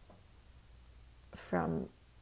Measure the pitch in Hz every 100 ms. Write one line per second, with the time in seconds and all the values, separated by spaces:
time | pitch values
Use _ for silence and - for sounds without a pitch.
0 | - - - - - - - - - -
1 | - - - - - 180 165 165 - -
2 | - -